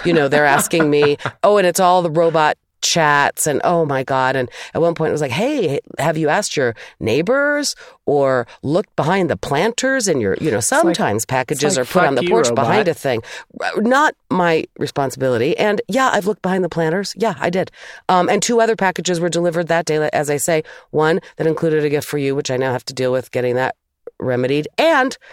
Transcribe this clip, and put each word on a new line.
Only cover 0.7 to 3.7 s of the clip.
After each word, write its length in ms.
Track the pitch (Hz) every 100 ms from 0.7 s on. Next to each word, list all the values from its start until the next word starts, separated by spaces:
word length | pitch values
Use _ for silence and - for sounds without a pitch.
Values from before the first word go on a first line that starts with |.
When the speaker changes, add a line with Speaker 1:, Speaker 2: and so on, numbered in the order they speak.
| 170 151
Speaker 1:
me, 260 | 147 147 143 -
Speaker 2:
<laughs> 140 | -
Speaker 1:
"Oh, 140 | 196 208
and 80 | 180
it's 120 | 170
all 240 | 180 185
the 80 | 170
robot 460 | 151 165 160 151 - _ _
chats," 640 | - 170 151 143 139 - 156
and 140 | 135
oh 220 | -